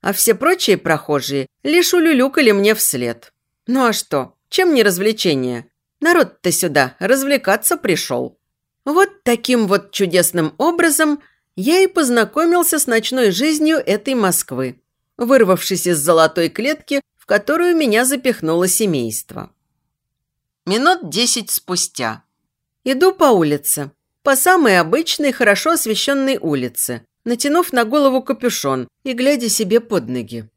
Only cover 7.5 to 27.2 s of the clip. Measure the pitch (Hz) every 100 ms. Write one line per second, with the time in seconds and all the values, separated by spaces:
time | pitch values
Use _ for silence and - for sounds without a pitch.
7.5 | 196 - 339 226 160 - 123 127 _ _
8.5 | _ _ _ - 320 392 - - 233 233
9.5 | 247 208 196 196 - 190 180 175 175 156
10.5 | - 302 339 339 294 311 294 _ _ _
11.5 | - 208 359 381 370 269 240 214 285 339
12.5 | 349 339 311 269 226 220 262 220 180 294
13.5 | 302 311 320 - 208 214 262 196 170 -
14.5 | 127 131 - _ _ _ - 240 269 196
15.5 | 180 - 180 180 165 147 165 160 - 165
16.5 | - 247 302 - 277 - _ - 208 -
17.5 | 320 349 330 277 208 254 277 262 226 156
18.5 | 170 185 - 214 147 117 107 - - -
19.5 | _ _ _ _ _ _ _ _ _ _
20.5 | _ - 208 294 359 190 170 240 240 196
21.5 | - - 180 - - 117 113 _ _ _
22.5 | _ _ _ 254 262 370 370 302 208 156
23.5 | 143 - - 143 _ _ _ - 269 359
24.5 | 370 262 185 160 277 - - 285 - 214
25.5 | 196 311 330 220 214 - 277 269 269 165
26.5 | 143 123 - - 120 _ _